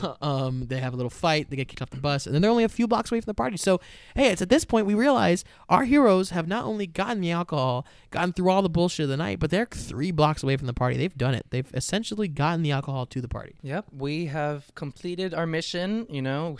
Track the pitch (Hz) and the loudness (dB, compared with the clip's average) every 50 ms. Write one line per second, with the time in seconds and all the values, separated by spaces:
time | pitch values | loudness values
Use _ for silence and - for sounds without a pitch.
0 | 190 165 - - - 151 139 131 131 131 127 127 127 120 131 131 131 127 123 123 | -6 -6 -6 -4 -2 -2 0 0 0 -2 -2 -4 -4 -4 -4 -4 -4 -4 -4 -4
1 | 123 127 - - - 165 156 151 151 - 143 135 127 - - - 131 - - 131 | -4 -4 -4 0 0 2 2 2 0 -2 -4 -6 -6 -6 -8 -10 -10 -10 -6 -4
2 | 139 147 143 135 - - 127 156 190 220 233 233 226 226 - - 233 214 233 214 | -2 -2 -2 -2 -2 0 2 4 4 4 4 4 2 2 2 0 0 2 2 0
3 | 226 - 233 226 - 214 208 - 240 254 208 170 - 196 185 170 - - - - | 0 0 -2 -2 -2 -4 -4 -4 -4 -4 -4 0 2 2 2 2 0 -6 -20 -20
4 | - - - 240 277 240 180 - 196 175 247 - - - 240 220 208 202 208 208 | -20 -4 2 4 4 4 4 2 4 4 4 4 6 4 2 2 4 4 4 4
5 | 247 285 269 233 196 175 175 - - - - - - - 180 - 277 233 277 294 | 4 4 4 4 4 4 2 2 -2 -8 -20 -16 0 2 4 4 4 6 6 8
6 | 269 214 185 185 190 - 175 175 160 165 202 240 - - 220 208 202 170 160 180 | 8 8 6 4 2 0 -2 -4 -2 -2 -4 -4 -2 -4 -4 -4 -4 -4 -4 -4
7 | 196 233 240 202 180 170 170 170 175 - 160 143 127 131 123 123 - - - - | -4 -2 -2 -2 0 0 0 -2 -2 -2 -2 0 0 0 -2 -2 -6 -10 -16 -20
8 | - _ - 165 175 185 175 - 180 185 185 196 196 175 160 170 175 175 - - | -18 _ -4 -2 -2 0 0 0 2 2 4 4 2 2 2 2 0 0 0 -2
9 | 151 139 135 143 170 202 196 180 160 151 175 196 240 - - - - - - 123 | -2 -2 0 -2 -2 -4 -2 -2 -2 0 0 0 0 -2 -4 -8 -8 -6 -6 -4
10 | 151 185 170 151 151 151 151 - - 135 135 135 139 123 120 - 123 127 127 123 | -4 -2 2 4 4 4 2 0 0 0 0 0 -2 -4 -2 -2 -2 0 0 0
11 | 143 190 - 127 123 131 131 110 - _ - 127 131 - - 135 - - - 208 | -2 -4 -2 -2 0 0 0 -2 -4 _ -6 -6 -6 -6 -6 -6 -4 -2 -4 -4
12 | 226 - 208 208 214 180 143 135 139 160 170 165 165 147 139 135 139 143 135 131 | -4 -4 -4 -4 -4 -4 -2 0 0 0 0 0 0 0 0 -2 -2 -4 -6 -6
13 | 123 - - 131 123 - - - - - - - - 135 147 196 214 - 147 135 | -6 -6 -6 -6 -6 -6 -8 -10 -10 -14 -16 -14 -10 -8 -6 -8 -8 -10 -10 -8
14 | 135 143 151 165 175 147 143 160 147 147 147 143 - - _ - 156 143 - - | -6 -4 -4 -4 -4 -4 -4 -4 -2 -4 -4 -6 -10 -16 _ -12 -10 -10 -10 -10
15 | - 175 175 175 190 185 - 165 170 165 160 165 165 - - 175 180 196 214 226 | -8 -8 -6 -4 -6 -4 -2 -2 -2 -2 -2 -2 -4 -4 -4 -4 -2 -2 -2 -4
16 | 233 - 156 135 131 131 135 147 165 170 147 | -4 -6 -6 -4 -2 -2 -2 -2 -4 -6 -8